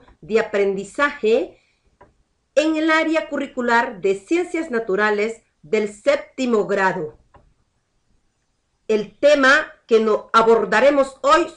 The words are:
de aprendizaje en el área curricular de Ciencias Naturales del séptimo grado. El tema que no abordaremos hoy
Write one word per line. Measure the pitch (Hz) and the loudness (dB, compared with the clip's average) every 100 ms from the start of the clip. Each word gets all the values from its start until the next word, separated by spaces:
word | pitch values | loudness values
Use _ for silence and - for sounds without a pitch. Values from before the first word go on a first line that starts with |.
| - _ | -14 _
de | 151 220 | -4 -2
aprendizaje | 214 202 202 196 202 - 285 - 214 240 349 - _ _ _ _ - _ _ _ _ | 0 -2 -2 -2 -6 -4 -4 -2 0 0 -2 -10 _ _ _ _ -20 _ _ _ _
en | - 311 311 | -2 0 0
el | 320 | 0
área | 311 320 320 311 | 0 0 -2 -4
curricular | 285 269 - 240 233 247 202 | -8 -8 -6 -2 0 -2 -4
de | 190 | -2
Ciencias | 196 - 339 349 330 320 | -2 -2 -4 -2 -6 -4
Naturales | 233 220 190 214 208 214 220 _ _ | -6 -4 -2 0 0 -4 -6 _ _
del | 151 214 214 | -4 -4 -4
séptimo | - - 294 - - 254 220 180 | -4 0 0 -2 -6 -2 0 0
grado. | 196 190 175 156 - _ - _ _ _ _ _ _ _ _ _ _ _ _ _ _ - | -2 -2 -4 -8 -14 _ -20 _ _ _ _ _ _ _ _ _ _ _ _ _ _ -4
El | 214 208 - | -4 -4 0
tema | 285 294 262 294 - - - | 2 4 4 2 0 -12 0
que | 220 | 0
no | 220 202 - | 2 -2 0
abordaremos | 226 226 226 202 214 269 285 269 - | 2 4 2 2 2 2 2 0 -2
hoy | 277 330 320 | 2 2 0